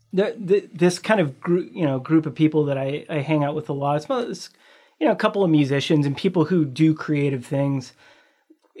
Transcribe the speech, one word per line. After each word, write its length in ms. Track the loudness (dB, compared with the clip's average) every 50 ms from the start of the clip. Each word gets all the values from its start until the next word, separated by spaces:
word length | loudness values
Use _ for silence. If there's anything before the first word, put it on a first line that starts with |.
| _ _ -2
the, 220 | 0 0 0 -2 -6
the, 300 | -2 0 0 0 0 -2 -2
this 260 | 0 2 2 2 0
kind 220 | 0 0 2 2
of 200 | 2 0 -2 -6
group, 300 | -2 0 0 0 0 -4 -4
you 120 | -2 -2
know, 120 | -2 -2 -2
group 260 | -2 2 2 2 2
of 80 | 0 0
people 300 | 0 0 2 2 2 0
that 120 | 0 -2 -2
I, 260 | -2 -4 -6 -6 -8 -6
I 100 | -6 -4
hang 260 | -2 0 0 0 0
out 100 | 0 -2
with 140 | -4 -6 -6
a 40 | -6
lot, 240 | -4 -2 -2 -2
it's, 120 | -2 -2 -2
mo-, 200 | -4 -4 -4 -4
it's, 220 | -8 -10 -14 -16 _ _ _ _ _ _ _ _ _ -2
you 80 | 0
know, 60 | 0 2
a 40 |
couple 280 | 2 0 0 0 2 2
of 60 | 4
musicians 560 | 4 4 4 2 0 -2 0 2 2 2 2
and 100 | 0 -2
people 280 | -2 -2 0 2 2 2
who 200 | 2 2 2 0
do 300 | 0 0 2 2 2 2
creative 500 | 0 -2 -4 -2 0 0 0 -2 -4 -4
things. 460 | -4 -2 -2 0 0 -2 -4 -6 -10 -16 _ _ _ _ _ _ _ _ _ _ _ _ _ _ _ _ -16